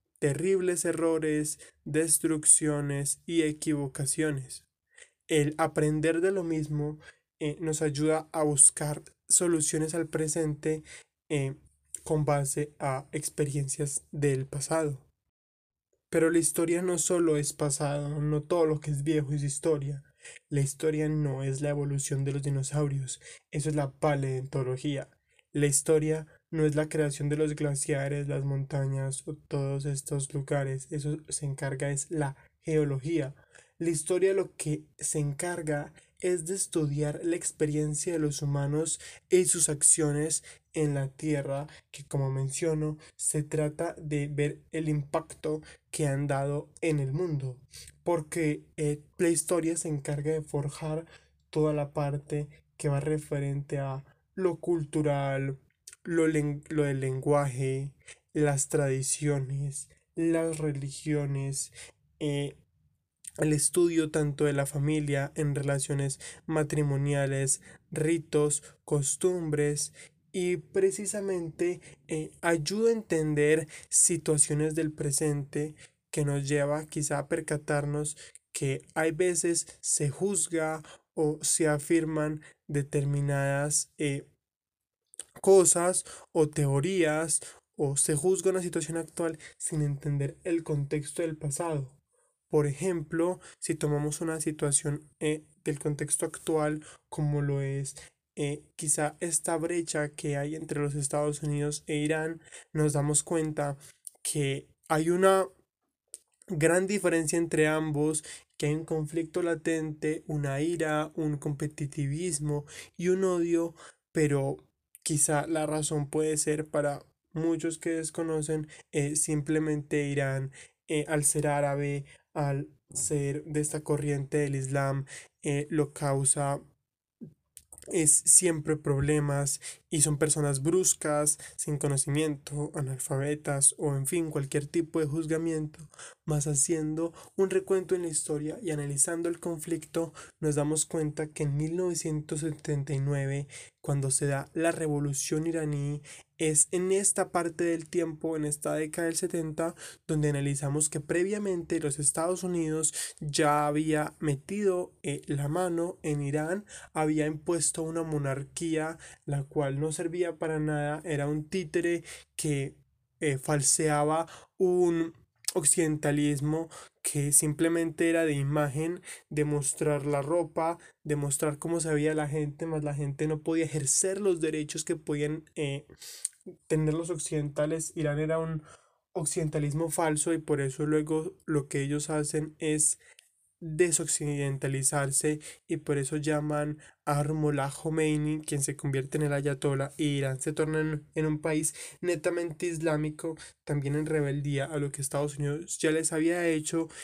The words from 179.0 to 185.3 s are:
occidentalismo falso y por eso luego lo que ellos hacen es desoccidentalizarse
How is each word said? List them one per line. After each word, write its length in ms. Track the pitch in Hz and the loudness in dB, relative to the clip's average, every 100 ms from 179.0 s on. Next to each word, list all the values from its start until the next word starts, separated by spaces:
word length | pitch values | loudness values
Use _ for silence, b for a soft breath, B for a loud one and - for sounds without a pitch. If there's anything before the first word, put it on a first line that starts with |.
| _ | _
occidentalismo 760 | 180 156 185 151 156 147 151 165 | -4 -2 -2 -2 0 -2 -2 -2
falso 440 | 180 160 151 175 | 0 2 2 0
y 40 | 160 | 0
por 220 | 156 147 | 0 0
eso 240 | 135 143 | 0 -2
luego 520 | 151 151 156 156 165 - - | 0 2 2 -2 -2 -8 -2
lo 220 | 147 139 | -2 0
que 140 | 143 | -2
ellos 280 | 139 147 147 | -2 -2 -2
hacen 440 | 151 147 156 156 - | -2 0 -2 -4 -4
es 400 | 156 151 - - B B B _ _ _ | -2 2 2 0 B B B _ _ _
desoccidentalizarse 1800 | 165 156 175 160 151 - 147 143 139 135 139 135 131 147 139 - 151 | -2 2 2 2 0 -2 -2 0 -2 -2 -2 0 0 0 0 0 0